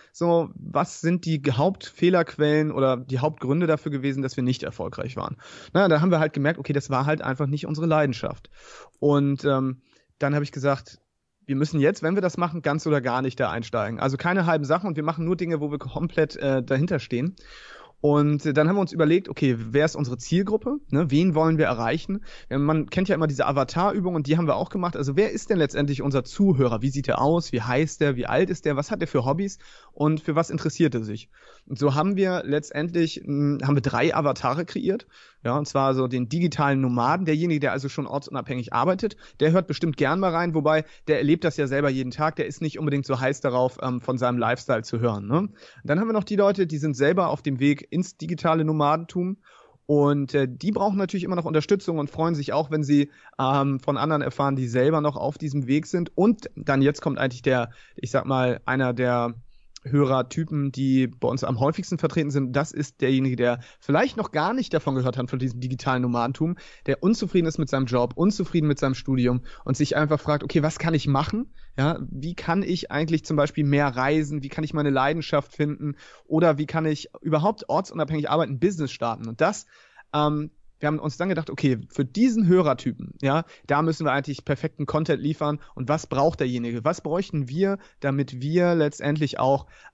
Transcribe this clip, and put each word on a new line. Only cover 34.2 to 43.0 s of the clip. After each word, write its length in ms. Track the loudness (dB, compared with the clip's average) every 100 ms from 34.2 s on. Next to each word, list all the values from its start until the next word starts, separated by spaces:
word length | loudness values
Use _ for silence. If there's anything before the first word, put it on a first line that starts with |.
| 0 0 -2 -2 -4
kreiert. 420 | -4 -2 -2 -6 -20 -20 _
Ja, 140 | -4 -2
und 100 | 0
zwar 260 | 2 2
so 140 | 2 0
den 200 | 0 -2
digitalen 540 | 0 0 2 2 4
Nomaden, 440 | 2 2 2 2 0
derjenige, 340 | 0 0 0
der 120 | 0
also 160 | -2 -4
schon 200 | -6 -6
ortsunabhängig 640 | -6 -6 -8 -6 -6 -2
arbeitet, 420 | 0 2 0 -2 -6 -14 0
der 120 | 4
hört 160 | 4 2
bestimmt 280 | -2 -2 0
gern 240 | 0 2
mal 120 | 0
rein, 240 | 0 0 0
wobei 300 | 2 2 0 -10 -2
der 120 | 0
erlebt 240 | 2 2
das 140 | 0 0
ja 100 | -2
selber 220 | 0 0
jeden 200 | 0 -4
Tag, 260 | -2 -2 -2
der 120 | -6
ist 140 | -4
nicht 180 | -8 -4
unbedingt 260 | -2 -2